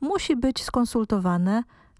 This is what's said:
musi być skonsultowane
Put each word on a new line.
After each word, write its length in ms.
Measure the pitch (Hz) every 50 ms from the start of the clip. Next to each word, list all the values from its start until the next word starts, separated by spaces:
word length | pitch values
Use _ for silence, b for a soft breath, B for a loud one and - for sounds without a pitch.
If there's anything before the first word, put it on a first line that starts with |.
musi 360 | 269 294 403 392 - - 302
być 280 | 240 247 262 254 - -
skonsultowane 960 | - - 247 240 226 - 240 220 - 220 196 180 180 175 175 175 190 202 233 240 b b b b b b